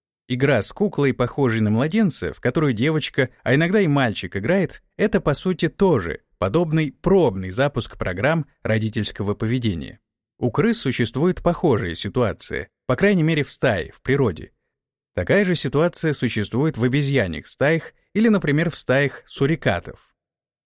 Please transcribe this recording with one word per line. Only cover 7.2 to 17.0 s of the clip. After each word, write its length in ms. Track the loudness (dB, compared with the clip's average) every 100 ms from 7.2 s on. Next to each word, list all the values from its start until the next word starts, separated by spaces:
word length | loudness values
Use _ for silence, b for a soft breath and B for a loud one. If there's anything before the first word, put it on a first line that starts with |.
| 4 0 -4
запуск 460 | -2 -2 -2 -6 -6
программ 500 | -6 -2 0 0 -2 _
родительского 720 | -2 0 0 -2 -4 -4 -4
поведения. 680 | -2 -2 0 0 -2 -6 -14 _ _ _ _
У 140 | -2
крыс 280 | 2 2 0
существует 640 | -2 0 -2 0 0 0
похожая 520 | -2 0 2 2 0
ситуация, 720 | -6 -4 -2 -2 -2 -6 -8 -8 _ -4
по 100 | 2
крайней 260 | 2 4
мере 200 | 2 0
в 80 | -2
стае, 420 | -2 0 0 -4
в 100 | -8
природе. 480 | -2 0 0 -2 -10 _ _ _ _ _ _
Такая 300 | -4 0 2
же 100 | 2
ситуация 580 | 0 0 0 0 0 -4
существует 640 | -2 -2 -2 -2 0 0 0
в 80 |
обезьяньих 640 | 0 0